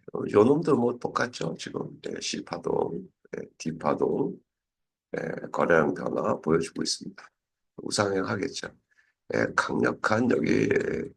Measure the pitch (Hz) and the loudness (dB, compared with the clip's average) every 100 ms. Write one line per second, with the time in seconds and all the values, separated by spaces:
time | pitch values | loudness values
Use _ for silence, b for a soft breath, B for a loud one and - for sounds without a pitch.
0 | - - - 104 117 147 165 127 120 120 | -12 -8 2 6 6 6 4 2 2 2
1 | - - 123 - - - - - - - | 0 2 -2 -4 -8 -8 -8 -8 -8 -10
2 | - 50 - - - 85 - - - - | -10 -8 -6 -8 -6 -6 -2 -2 -2 -4
3 | - _ _ 50 - - 80 80 76 - | -10 _ _ -12 -12 -10 -8 -4 -2 0
4 | 65 - 151 190 _ _ _ _ _ _ | 0 0 -2 -6 _ _ _ _ _ _
5 | _ - - - - - 76 82 73 - | _ -8 -6 -8 -8 -2 4 6 4 0
6 | 62 60 90 123 - 80 - - 80 - | -4 -4 -2 -2 2 0 0 -6 -6 -6
7 | - - - _ _ _ _ - - - | -8 -16 -20 _ _ _ _ -14 -6 0
8 | 101 95 101 107 90 - - - _ _ | 0 0 -2 -2 -4 -6 -12 -14 _ _
9 | _ _ - 57 55 - - - 120 - | _ _ -4 0 0 0 0 2 2 2
10 | - 110 123 - - - - - - - | 0 2 2 2 2 2 4 2 0 -4
11 | - | -6